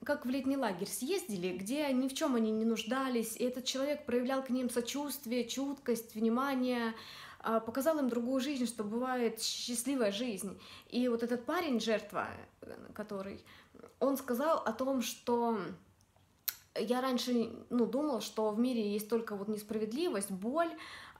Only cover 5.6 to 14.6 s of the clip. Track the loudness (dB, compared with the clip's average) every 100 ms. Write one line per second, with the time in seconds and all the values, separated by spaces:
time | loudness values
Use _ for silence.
5.6 | -2 -2 0 -2 -2 0 2 4 2 2
6.6 | 2 2 0 -2 -10 -16 -16 -8 2 2
7.6 | 2 0 4 4 4 2 2 2 2 0
8.6 | 0 0 -2 -2 0 2 0 0 -4 -4
9.6 | -4 -2 0 2 2 2 -2 -2 -6 -8
10.6 | -14 -20 -4 2 2 2 2 -2 0 0
11.6 | 2 2 2 0 0 -4 -4 -6 -14 -18
12.6 | -16 -14 -14 -10 -8 -6 -8 -10 -16 -20
13.6 | -20 -20 -14 0 2 2 0 0 2 2